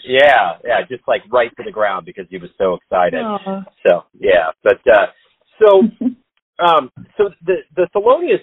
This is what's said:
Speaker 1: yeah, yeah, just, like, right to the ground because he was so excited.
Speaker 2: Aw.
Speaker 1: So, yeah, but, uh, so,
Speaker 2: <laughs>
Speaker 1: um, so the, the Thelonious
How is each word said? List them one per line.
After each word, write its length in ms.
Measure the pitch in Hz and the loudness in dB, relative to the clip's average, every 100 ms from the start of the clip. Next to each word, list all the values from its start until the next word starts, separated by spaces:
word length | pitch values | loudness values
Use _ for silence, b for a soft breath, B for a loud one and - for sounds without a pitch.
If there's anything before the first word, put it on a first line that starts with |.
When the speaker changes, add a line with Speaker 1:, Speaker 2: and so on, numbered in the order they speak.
Speaker 1:
yeah, 540 | 127 131 143 123 90 82 | -2 2 4 4 0 -4
yeah, 180 | 123 107 90 | -4 -4 -4
just, 200 | 123 - | -10 -4
like, 140 | 107 98 | -6 -2
right 200 | 123 117 - | -2 -2 -6
to 60 | |
the 80 | 107 | -12
ground 340 | 104 101 92 85 | -6 -4 -4 -10
because 200 | 98 90 | -16 -16
he 80 | 92 | -16
was 120 | 85 - | -16 -4
so 160 | 95 85 | -4 -4
excited. 460 | _ 92 90 - | _ -2 -2 -2
Speaker 2:
Aw. 420 | 226 101 190 196 190 _ 98 | -8 -8 -8 -12 -14 _ 0
Speaker 1:
So, 180 | 85 - _ | 0 -4 _
yeah, 300 | 101 87 80 - | 0 0 -2 -2
but, 180 | 110 98 120 | -2 0 2
uh, 160 | 107 90 - _ _ _ _ | 2 2 -6 _ _ _ _
so, 220 | 214 196 220 - | 4 4 2 -2
Speaker 2:
<laughs> 580 | 247 - _ _ _ - | -8 -8 _ _ _ -4
Speaker 1:
um, 320 | 175 156 127 - 120 - | 0 0 -2 -14 -14 -4
so 120 | 202 - 170 | -4 -4 -6
the, 120 | 170 - - | -6 -6 -6
the 120 | 175 208 | -4 0
Thelonious 460 | 214 302 339 180 | 0 0 0 -4